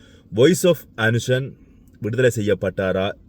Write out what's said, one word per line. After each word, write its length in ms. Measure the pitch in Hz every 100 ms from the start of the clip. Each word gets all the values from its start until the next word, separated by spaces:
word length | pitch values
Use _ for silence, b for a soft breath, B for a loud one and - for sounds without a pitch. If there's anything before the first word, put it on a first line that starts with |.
| b b b 98
Voice 280 | 143 180
of 140 | 180 170 - -
அனுஷன் 560 | 110 117 127 127 135 - - - - -
விடுதலை 300 | 104 120 127 110
செய்யப்பட்டாரா 760 | 101 95 95 92 95 92 98 -